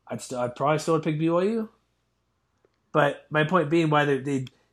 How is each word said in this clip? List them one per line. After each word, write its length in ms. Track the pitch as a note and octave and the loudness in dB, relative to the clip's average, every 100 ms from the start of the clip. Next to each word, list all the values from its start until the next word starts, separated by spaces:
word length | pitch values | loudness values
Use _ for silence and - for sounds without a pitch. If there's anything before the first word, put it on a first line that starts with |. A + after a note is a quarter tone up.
| - | -12
I'd 140 | A#2 | -12
still, 180 | - B2 | -8 -6
I'd 160 | B2 | -6
probably 240 | - C#3 D#3 | -2 0 0
still 160 | D#3 | 0
would 80 | D#3+ | 0
pick 160 | E3 D3+ | 0 -2
B 100 | E3 | 0
Y 120 | E3+ | 0
U. 280 | G3 A3+ G#3+ _ _ _ _ _ _ _ _ _ _ _ _ | 0 -2 -6 _ _ _ _ _ _ _ _ _ _ _ _
But 340 | D#3 C#3+ - - | 0 2 0 -4
my 140 | D3+ | 0
point 260 | D3+ F#3 D3 | 2 2 2
being 200 | E3+ D#3+ | 2 2
why 140 | D3+ | 2
they, 140 | D3 C3+ | 2 0
they 260 | C#3 C#3 B2+ - _ | -2 -4 -6 -14 _